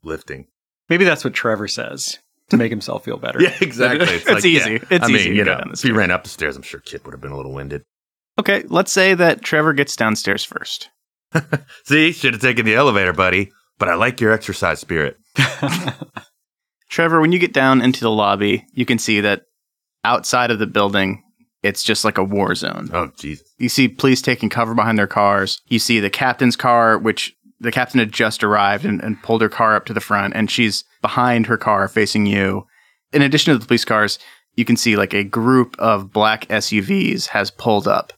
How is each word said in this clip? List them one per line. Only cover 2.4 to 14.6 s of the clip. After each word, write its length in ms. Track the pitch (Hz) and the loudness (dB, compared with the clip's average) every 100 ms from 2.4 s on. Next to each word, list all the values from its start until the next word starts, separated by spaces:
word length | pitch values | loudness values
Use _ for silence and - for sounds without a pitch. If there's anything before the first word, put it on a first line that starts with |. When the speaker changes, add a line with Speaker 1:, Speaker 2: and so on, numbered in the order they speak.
| _ | _
Speaker 2:
to 80 | - | 0
make 120 | 117 | 0
himself 340 | 110 - - - | -4 -8 -10 -8
feel 120 | - | -8
better. 220 | - - | -8 0
Speaker 1:
<laughs> 20 | |
Yeah, 120 | 175 - | 0 0
exactly. 460 | 190 117 123 127 175 | -4 0 0 2 0
It's 160 | - - | -2 0
Speaker 3:
It's 20 | |
Speaker 1:
like, 180 | 208 175 | 2 4
Speaker 3:
easy. 260 | 160 107 | 2 2
Speaker 1:
yeah. 60 | 110 - | -2 0
Speaker 3:
It's 160 | 185 120 | 0 2
Speaker 1:
I 20 | |
mean, 80 | 120 | 2
Speaker 3:
easy 120 | 92 | 2
to 60 | 104 | 2
Speaker 1:
you 100 | 98 | 0
Speaker 3:
go 60 | |
Speaker 1:
know, 40 | - | 0
Speaker 3:
down 80 | - | -6
the 60 | |
Speaker 1:
if 80 | - | -4
he 60 | 135 | 0
Speaker 3:
stairs. 80 | 110 | 0
Speaker 1:
ran 120 | 92 | 2
up 120 | 90 | 0
the 60 | - | -4
stairs, 260 | - 76 67 | -8 -8 -8
I'm 60 | |
sure 160 | 67 73 | -14 -18
Kip 240 | - - - | -16 -18 -16
would 80 | |
have 80 | 67 | -16
been 100 | 69 | -14
a 60 | 69 | -12
little 160 | 65 | -12
winded. 300 | 67 69 71 _ _ _ _ _ - | -12 -10 -12 _ _ _ _ _ -6
Speaker 3:
Okay, 240 | 208 196 - | -2 -2 0
let's 240 | 170 196 | -2 0
say 220 | - 190 | 2 2
that 280 | 185 175 143 | 4 2 2
Trevor 280 | - 156 156 | -2 0 2
gets 220 | 143 139 - | 0 -2 0
downstairs 480 | 113 107 - 101 | 0 0 -2 -4
first. 460 | - - - - - _ _ _ _ | -4 -10 -12 -14 -14 _ _ _ _
Speaker 1:
<laughs> 500 | 165 160 151 - - - | -4 -2 -6 -8 -20 0
See, 260 | 147 156 | 4 4
should 220 | 165 135 | 2 -2
have 80 | 113 | 0
taken 240 | 127 120 110 | 0 2 2
the 80 | 110 | 4
elevator, 380 | 143 104 92 | 4 4 2
buddy. 380 | 85 92 92 98 _ _ _ | 2 2 2 -2 _ _ _
But 100 | 95 | 0
I 40 | |
like 260 | 82 117 127 | 2 0 2
your 120 | 110 | 2
exercise 460 | 110 - 95 | 2 0 -4